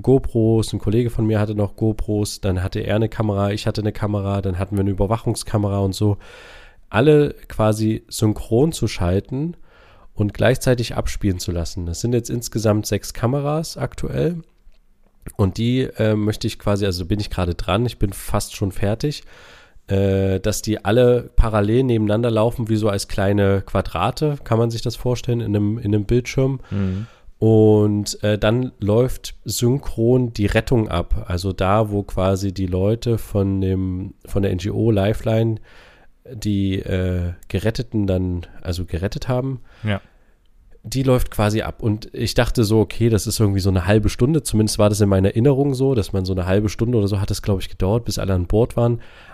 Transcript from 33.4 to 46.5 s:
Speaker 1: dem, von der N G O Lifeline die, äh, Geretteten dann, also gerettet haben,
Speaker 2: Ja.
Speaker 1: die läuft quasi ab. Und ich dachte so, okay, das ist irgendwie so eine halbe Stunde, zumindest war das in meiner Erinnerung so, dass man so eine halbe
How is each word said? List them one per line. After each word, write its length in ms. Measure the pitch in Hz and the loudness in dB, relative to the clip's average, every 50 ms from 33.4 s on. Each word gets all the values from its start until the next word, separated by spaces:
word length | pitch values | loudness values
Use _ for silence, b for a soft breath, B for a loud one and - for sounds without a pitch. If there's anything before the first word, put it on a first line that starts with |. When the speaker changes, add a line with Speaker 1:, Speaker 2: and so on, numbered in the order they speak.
| 98 98 98 95 | 0 2 0 0
Speaker 1:
dem, 540 | 95 95 95 95 95 92 92 92 98 98 - _ - | 0 0 0 0 -2 -2 -4 -6 -8 -10 -14 _ -10
von 180 | - - 101 | -4 -2 -2
der 80 | 98 98 | 0 0
N 80 | 95 87 | -2 -2
G 120 | 95 104 | -4 -4
O 200 | 104 110 107 117 | -2 0 2 2
Lifeline 680 | 110 98 95 104 113 - - 113 110 113 113 113 110 107 B B B B B B B B B B B _ - - | 2 2 2 0 0 -2 -2 0 0 0 0 0 -2 -6 B B B B B B B B B B B _ -20 -18
die, 480 | - 107 - 107 101 98 98 95 95 98 | -12 -8 -4 -2 0 0 0 0 -2 -4
äh, 540 | - - 95 92 92 92 90 90 87 87 87 - - | -4 -4 -2 -2 -2 -2 -2 -2 -4 -4 -6 -10 -10
Geretteten 640 | - - 95 - 110 110 - 117 - - 107 101 98 | -6 -4 -2 -2 -2 -2 -2 -6 -4 -4 -2 0 0
dann, 380 | 92 92 92 90 90 87 87 - - - | 0 0 0 -2 -4 -6 -8 -10 -14 -12
also 220 | - - 87 90 90 | -8 -6 -6 -6 -6
gerettet 420 | - - 80 92 104 - 151 - - | -6 -4 -4 -4 -4 -6 -6 -4 -4
haben, 320 | 127 127 131 135 131 123 b b b b b | -2 -2 -2 -4 -6 -10 b b b b b
Speaker 2:
Ja. 160 | 107 101 95 - b b b b b b b b b _ _ - - - - | -4 -4 -4 -6 b b b b b b b b b _ _ -20 -20 -20 -16
Speaker 1:
die 220 | - 110 117 135 131 | -12 -6 -4 0 2
läuft 260 | 131 127 123 - - | 4 4 4 2 0
quasi 320 | - - 104 107 107 110 | 0 0 2 2 2 0
ab. 200 | - - - - | -2 -4 -6 -4
Und 300 | - 107 104 110 - - | -2 -2 -2 -2 -6 -10
ich 220 | - - 123 104 - | -8 -6 -4 -2 0
dachte 300 | 127 120 - - 123 110 | 0 2 2 2 2 2
so, 160 | 98 113 110 | 4 4 4
okay, 300 | 101 - - - 113 120 | 2 2 0 0 2 2
das 180 | 120 101 - 110 | 2 2 0 0
ist 100 | - - | 0 0
irgendwie 220 | 110 101 98 98 | 2 2 2 2
so 100 | 90 98 | 2 2
eine 160 | 92 95 85 | 2 2 2
halbe 220 | 92 107 110 104 104 | 2 2 4 2 2
Stunde, 340 | - - 123 135 165 147 | 0 2 2 2 2 0
zumindest 380 | - - - 107 107 104 - - | 0 0 2 2 2 2 2 2
war 80 | 104 104 | 2 2
das 120 | 104 98 | 4 4
in 80 | 104 101 | 4 4
meiner 200 | 98 95 95 98 | 4 4 4 4
Erinnerung 460 | - 113 120 143 139 135 143 147 135 | 4 4 4 4 4 4 2 0 0
so, 200 | 127 135 139 135 | 0 0 2 2
dass 180 | 113 95 - | 0 0 -2
man 120 | - 95 92 | -2 -4 -2
so 80 | 92 | -2
eine 140 | 95 92 90 | -2 -2 0
halbe 220 | 92 | 2